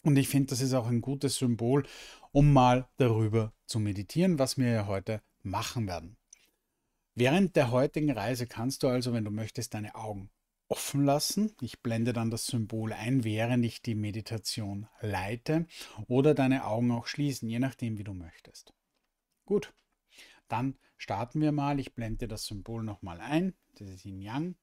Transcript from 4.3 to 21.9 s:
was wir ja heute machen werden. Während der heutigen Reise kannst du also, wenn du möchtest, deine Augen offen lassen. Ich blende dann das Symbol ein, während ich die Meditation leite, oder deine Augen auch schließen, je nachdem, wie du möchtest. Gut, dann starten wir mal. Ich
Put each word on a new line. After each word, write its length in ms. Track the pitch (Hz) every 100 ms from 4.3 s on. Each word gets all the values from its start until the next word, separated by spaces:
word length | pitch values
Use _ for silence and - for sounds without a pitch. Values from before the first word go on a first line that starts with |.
| 160
was 200 | 131 -
wir 100 | 123
ja 180 | 113 101
heute 360 | 98 - 107 _ _
machen 440 | 98 98 113 123 104
werden. 300 | 85 82 - _ _ _ _ _ _ _ _ _
Während 420 | - 123 170 196 165
der 140 | 123
heutigen 400 | 123 143 160 151
Reise 360 | 113 104 127 117
kannst 360 | - 120 135
du 60 | 139
also, 240 | 127 123
wenn 120 | 120
du 60 | 107
möchtest, 440 | 104 110 - 113
deine 200 | 110 107
Augen 360 | - 113 101 98 _ _ _ _
offen 360 | - - 139
lassen. 480 | 139 143 - - 214 -
Ich 200 | 117 -
blende 320 | 123 113 117
dann 180 | 117 113
das 160 | 113 -
Symbol 460 | 123 107 113 110
ein, 320 | 104 110 131
während 400 | 110 107 117 123
ich 160 | 117 -
die 140 | -
Meditation 920 | 110 104 107 104 113 - - 104 101 107 _
leite, 680 | 107 95 95 120 - 156 170 - - - 107
oder 280 | 123 143
deine 320 | 143 131 131 101
Augen 240 | 110 120
auch 160 | 117 -
schließen, 420 | - 147 123 113
je 100 | 117
nachdem, 400 | 131 - 117 107
wie 60 |
du 100 | 101
möchtest. 600 | 92 82 - - - - _ _ _ _ _ _ _ -
Gut, 260 | 202 - _ _ _ _ - - - _
dann 280 | 113 131 131 _ _
starten 440 | - 101 120 151
wir 120 | 151
mal. 280 | 147 143 143
Ich 140 | 127